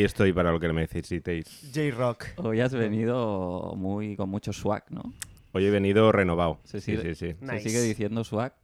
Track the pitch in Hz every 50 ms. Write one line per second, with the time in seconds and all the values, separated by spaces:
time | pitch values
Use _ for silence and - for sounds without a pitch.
0 | 101 98 - - 104 95 85 92 87 85 82 82 85 85 80 80 80 - - 85
1 | - - 90 82 - 90 87 82 78 - - - - 139 123 156 151 147 120 117
2 | 127 123 117 - - - - - 175 113 110 110 123 127 135 120 113 107 107 110
3 | 113 117 123 127 117 107 101 95 92 90 90 90 82 87 - 98 92 95 98 104
4 | 107 104 101 98 101 98 95 107 - 110 98 - - 98 107 - - - - -
5 | - 247 - - - - - - - _ - 92 98 101 104 - 98 98 101 110
6 | 110 110 104 101 95 87 85 85 87 82 76 - - - - 101 - 110 107 110
7 | 82 85 80 - 85 87 80 90 135 135 120 107 117 113 110 120 120 110 107 -
8 | 104 104 113 113 113 - 110 104 120 131 - _